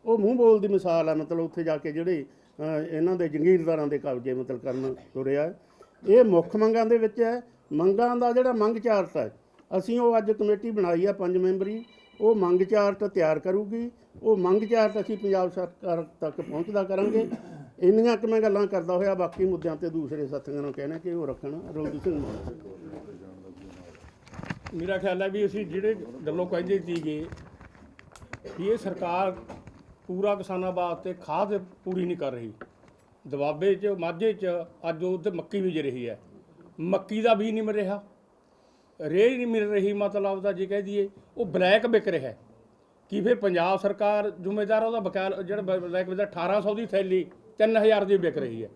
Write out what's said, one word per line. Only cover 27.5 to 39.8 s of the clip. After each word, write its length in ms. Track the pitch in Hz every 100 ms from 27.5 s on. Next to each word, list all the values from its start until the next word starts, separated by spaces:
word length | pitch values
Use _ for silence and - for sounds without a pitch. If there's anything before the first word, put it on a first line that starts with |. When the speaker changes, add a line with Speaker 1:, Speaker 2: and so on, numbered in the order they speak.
| - - - - - - - - - - -
Speaker 2:
ਵੀ 80 | 190
ਇਹ 100 | 226
ਸਰਕਾਰ 580 | 196 - 175 175 190 180 - - - - - - -
ਪੂਰਾ 280 | 180 202 202
ਕਿਸਾਨਾਂ 360 | 185 185 185
ਵਾਸਤੇ 420 | 180 175 170 185
ਖਾਦ 440 | 180 - 156 202 202
ਪੂਰੀ 480 | 185 - 190 185 175
ਨਹੀਂ 120 | 175
ਕਰ 140 | 139
ਰਹੀ। 220 | 123 113 104 - _ - _ _ _ 147
ਦੁਆਬੇ 480 | 139 143 147 196 190
'ਚ, 120 | 202
ਮਾਝੇ 460 | 196 170 170 220
'ਚ 140 | 214 185 175 165 - 165
ਅੱਜ 140 | 160
ਉਹ 140 | 180 185
'ਤੇ 140 | 202
ਮੱਕੀ 300 | 170 - 202
ਬੀਜ 180 | 185 156
ਰਹੀ 300 | 139 127 117
ਹੈ, 100 | 104 - - _ - - -
ਮੱਕੀ 420 | 170 214 - 214
ਦਾ 120 | 226
ਬੀਜ 200 | 214 220
ਨਹੀਂ 100 | 220
ਮਿਲ 120 | 214 208
ਰਿਹਾ, 280 | 190 202 - _ _ _ _ _ _ _ _ _
ਰੇਹ 360 | 151 175 233 262
ਨਹੀਂ 100 | 240
ਮਿਲ 220 | 226 208
ਰਹੀ, 240 | 202